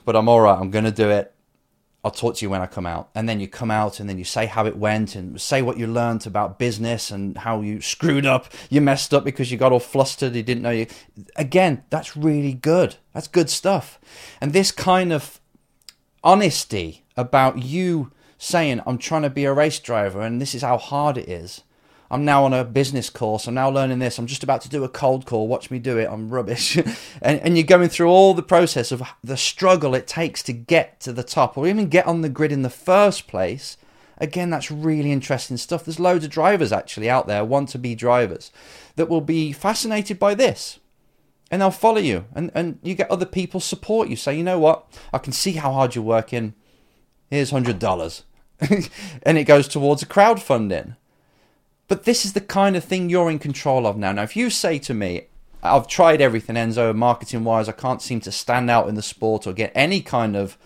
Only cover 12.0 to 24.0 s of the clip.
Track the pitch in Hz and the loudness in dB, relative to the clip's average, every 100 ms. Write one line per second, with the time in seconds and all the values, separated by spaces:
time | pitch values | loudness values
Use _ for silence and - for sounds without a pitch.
12 | 160 147 160 147 143 127 151 170 151 - | -6 -2 0 0 -2 -2 2 2 2 -2
13 | _ - - 175 165 - 190 190 - - | _ -14 -2 0 2 0 0 0 -2 -16
14 | _ - - - 147 165 196 - 185 185 | _ -20 -20 -8 0 2 2 0 2 2
15 | 180 156 - - _ _ _ _ - _ | 2 -2 -4 -18 _ _ _ _ -20 _
16 | _ _ - 190 196 - - 107 82 - | _ _ 4 6 6 0 -4 -6 -6 -10
17 | _ - 120 139 131 127 127 165 185 165 | _ -8 0 4 2 0 -6 -4 -2 -2
18 | 123 _ _ _ - 175 156 120 - 123 | -4 _ _ _ -2 0 0 -2 -4 -6
19 | - 160 147 135 139 139 151 147 - 117 | -2 -2 -2 -2 0 2 2 0 -4 -2
20 | 101 95 110 120 135 120 127 120 - 143 | -2 -4 -4 -4 -6 -6 -2 -2 -2 -2
21 | 151 127 - 87 87 - _ _ _ _ | -2 -2 -8 -12 -12 -18 _ _ _ _
22 | _ 131 147 139 139 131 117 117 131 135 | _ -4 2 4 4 2 0 -2 -2 -2
23 | 113 - 110 107 - 123 135 135 135 127 | -8 -6 -4 -4 -6 -2 0 0 0 -2